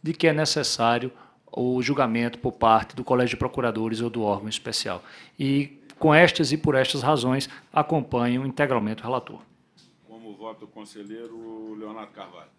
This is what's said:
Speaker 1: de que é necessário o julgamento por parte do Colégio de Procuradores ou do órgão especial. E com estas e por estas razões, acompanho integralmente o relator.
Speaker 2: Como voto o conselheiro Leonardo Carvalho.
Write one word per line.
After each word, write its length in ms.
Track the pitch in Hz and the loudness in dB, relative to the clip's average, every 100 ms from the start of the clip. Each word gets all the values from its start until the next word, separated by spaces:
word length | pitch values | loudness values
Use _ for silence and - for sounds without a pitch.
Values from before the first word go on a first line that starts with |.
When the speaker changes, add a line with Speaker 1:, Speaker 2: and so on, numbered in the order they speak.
Speaker 1:
de 100 | 160 | -6
que 140 | 160 165 | 0 2
é 80 | |
necessário 760 | 151 156 156 135 - 117 120 127 - - _ _ | 2 0 -2 -2 0 2 2 -2 -12 -20 _ _
o 300 | - 123 127 | -4 -2 0
julgamento 580 | 123 143 127 113 120 117 | 0 0 0 0 -2 -4
por 140 | 131 | -8
parte 420 | - 117 110 - | 0 4 4 2
do 80 | - | -10
Colégio 280 | 123 127 120 | 0 2 2
de 60 | - | -2
Procuradores 640 | 127 - 123 110 110 113 | -4 -2 -2 -2 -4 -2
ou 80 | 120 | -4
do 100 | 117 | -2
órgão 300 | 104 98 107 | -2 -2 -4
especial. 520 | - - 107 - 90 - - - - | -10 -6 -6 -6 -8 -12 -20 -20 -6
E 400 | 135 139 139 - - - | 0 0 -2 -10 -20 2
com 140 | 156 | 8
estas 400 | 151 170 - 143 | 10 8 6 0
e 60 | 151 | 2
por 160 | 156 | 2
estas 260 | 135 131 143 | 2 2 0
razões, 480 | 127 151 127 131 - - _ | 0 0 2 0 -4 -12 _
acompanho 720 | - 147 156 120 123 120 123 | -2 0 -2 0 -2 0 -2
integralmente 560 | 135 131 143 123 107 110 | -4 -2 0 2 -2 -6
o 60 | 117 | -4
relator. 340 | 127 - - - _ _ _ _ _ _ | -6 -6 -20 -20 _ _ _ _ _ _
Speaker 2:
Como 300 | 113 113 98 | -20 -20 -14
voto 300 | 110 110 107 | -14 -14 -18
o 20 | |
conselheiro 1040 | 113 104 110 104 113 117 113 113 110 110 | -20 -20 -18 -16 -14 -14 -16 -16 -14 -14
Leonardo 380 | 107 107 110 104 | -14 -12 -14 -16
Carvalho. 380 | 107 92 87 - | -16 -18 -18 -20